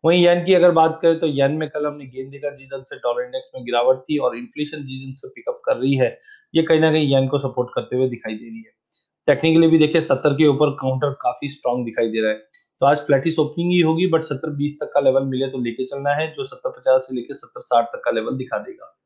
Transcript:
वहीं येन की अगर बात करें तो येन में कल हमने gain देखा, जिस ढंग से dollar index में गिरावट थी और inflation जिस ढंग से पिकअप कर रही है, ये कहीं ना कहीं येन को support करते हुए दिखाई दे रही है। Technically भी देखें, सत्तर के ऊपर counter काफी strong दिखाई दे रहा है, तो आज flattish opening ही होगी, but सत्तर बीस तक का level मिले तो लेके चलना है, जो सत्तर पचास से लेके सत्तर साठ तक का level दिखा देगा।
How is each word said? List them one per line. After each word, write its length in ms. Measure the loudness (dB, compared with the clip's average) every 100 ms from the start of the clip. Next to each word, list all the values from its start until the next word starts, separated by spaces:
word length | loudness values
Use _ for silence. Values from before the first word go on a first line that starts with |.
| 4
वहीं 200 | 4 6
येन 180 | 4
की 100 | 4
अगर 180 | 6 6
बात 280 | 6 2 4
करें 180 | 0 2
तो 80 | 0
येन 240 | 2 0
में 180 | 0 -6
कल 160 | -4 -6
हमने 200 | -6 -14
gain 240 | -14 -12
देखा, 260 | -8 -10 -10
जिस 120 | -12
ढंग 160 | -14
से 120 | -12 -6
dollar 300 | -4 -4 -4
index 260 | -8 -10 -12
में 100 | -2
गिरावट 340 | 0 2 0
थी 180 | 0 -2
और 200 | -2 -4
inflation 400 | -12 -8 -6 -6
जिस 300 | -10 -12 -12
ढंग 80 | -14
से 120 | -16
पिकअप 340 | -10 -10 -6 -4
कर 120 | -2
रही 180 | 0 2
है, 240 | 0 -2 -20 -20 _ -2
ये 80 |
कहीं 160 | 2 4
ना 120 | 4
कहीं 160 | 2 2
येन 200 | 2 2
को 120 | -2
support 300 | -4 -4 -4 -6
करते 200 | -4 -2
हुए 140 | -2
दिखाई 240 | -4 -8
दे 120 | -10 -12
रही 120 | -16
है। 140 | -18 _ _ _ _ _ 0
Technically 400 | 2 4 4 6
भी 100 | 6
देखें, 240 | 4 2
सत्तर 320 | 0 0 0
के 140 | 4 4
ऊपर 220 | 4 0
counter 400 | 0 -4 -2 -2
काफी 400 | -2 -6 -4 -10
strong 360 | -6 -4 -2 -4
दिखाई 220 | -2 -2
दे 140 | 0
रहा 100 | -2
है, 60 | -4 _ -20 _ _
तो 60 | 2
आज 120 | 2
flattish 420 | 2 0 0 -2
opening 320 | -2 -2 0
ही 80 | 2
होगी, 320 | 2 2 0
but 100 | 0
सत्तर 280 | -2 -8 -8
बीस 280 | -4 -6 -4
तक 80 | -4
का 60 | 0
level 240 | 2 2
मिले 240 | -2 -4 -4
तो 100 | -4
लेके 280 | -6 -6 -8
चलना 240 | -4 -2
है, 240 | -2 -4
जो 120 | -8 -12
सत्तर 240 | -8 -10
पचास 320 | -4 2 2
से 140 | 0 -8
लेके 180 | -8
सत्तर 280 | -14 -14 -20
साठ 240 | 0 0 2
तक 160 | -4 -2
का 60 |
level 260 | -2 -4 -6
दिखा 200 | -6 -8
देगा। 420 | -8 -16 -20 _